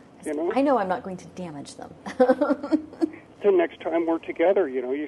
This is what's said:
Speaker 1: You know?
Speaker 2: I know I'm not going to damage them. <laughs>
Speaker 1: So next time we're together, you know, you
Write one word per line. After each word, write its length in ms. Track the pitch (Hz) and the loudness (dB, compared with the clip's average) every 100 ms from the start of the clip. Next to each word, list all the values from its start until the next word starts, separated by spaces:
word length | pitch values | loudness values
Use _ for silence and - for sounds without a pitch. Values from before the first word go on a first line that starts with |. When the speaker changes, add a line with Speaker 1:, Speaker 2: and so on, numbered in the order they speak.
| - - - | -20 -14 -8
Speaker 1:
You 80 | |
know? 180 | 294 349 330 | -4 0 2
Speaker 2:
I 60 | |
know 160 | 277 247 | 4 2
I'm 80 | 190 | 2
not 140 | 180 | -4
going 140 | 196 185 | -6 -12
to 100 | 165 | -14
damage 480 | - 175 147 135 - | -12 -12 -12 -14 -16
them. 180 | - - - - | -16 -16 -16 2
<laughs> 680 | 247 262 285 285 277 302 - - 330 - - - | 4 4 2 0 0 -2 -2 -6 -6 -6 -20 0
Speaker 1:
So 80 | 202 | 4
next 280 | 185 165 - | 4 2 -2
time 260 | 180 165 165 | -2 0 0
we're 120 | 165 | -2
together, 480 | - 165 170 196 156 | -4 0 2 4 2
you 140 | 131 | -2
know, 100 | 123 | -4
you 160 | 139 | -4